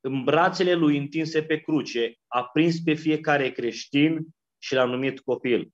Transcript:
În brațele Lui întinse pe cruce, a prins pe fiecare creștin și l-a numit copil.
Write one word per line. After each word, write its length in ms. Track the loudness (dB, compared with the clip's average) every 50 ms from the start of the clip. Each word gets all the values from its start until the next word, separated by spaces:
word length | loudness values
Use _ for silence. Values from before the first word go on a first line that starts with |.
În 240 | _ -4 -6 -2 0
brațele 500 | 2 2 4 4 2 2 0 2 2 2
Lui 220 | 4 4 2 2
întinse 480 | 0 -2 -4 -6 -6 -6 -2 -2 -4 -2
pe 160 | 0 -4 -4
cruce, 540 | -2 -2 -2 -2 -2 -2 -2 -2 -2 -2 -4 _ _
a 180 | _ -4 -4 -4
prins 360 | -2 0 2 2 2 2 0
pe 140 | 0 -2 -2
fiecare 580 | 0 0 0 0 0 2 0 2 2 2 -2 -4
creștin 760 | -4 -6 -6 -6 -6 -14 -2 2 2 2 2 2 -2 -6 -10 -14 _ _ _ _ _
și 160 | -8 -2 0
l-a 100 | 2 2
numit 360 | 2 0 -2 -2 -4 -4 -6
copil. 500 | _ -4 -4 -2 0 0 0 0 0 -4